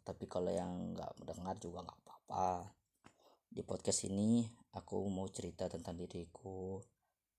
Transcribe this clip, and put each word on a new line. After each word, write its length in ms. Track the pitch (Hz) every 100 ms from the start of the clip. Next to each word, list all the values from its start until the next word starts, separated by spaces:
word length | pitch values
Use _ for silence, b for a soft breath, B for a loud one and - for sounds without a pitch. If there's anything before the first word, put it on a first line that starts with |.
Tapi 240 | - 92 95
kalau 160 | 92 90
yang 480 | 90 90 90 90 90
nggak 160 | 87 -
mendengar 400 | 85 80 92 -
juga 240 | 90 85
nggak 160 | - - -
apa-apa. 640 | - _ - 92 90 - - _ _ - b b b _
Di 80 | -
podcast 480 | - 92 - - 95
ini 400 | 98 107 117 113 - - 98
aku 160 | - 98 98
mau 160 | 92 95
cerita 400 | - 90 - 92
tentang 240 | 82 82 85
diriku. 800 | 87 87 85 - 95 95 92 95 - _ _ _ _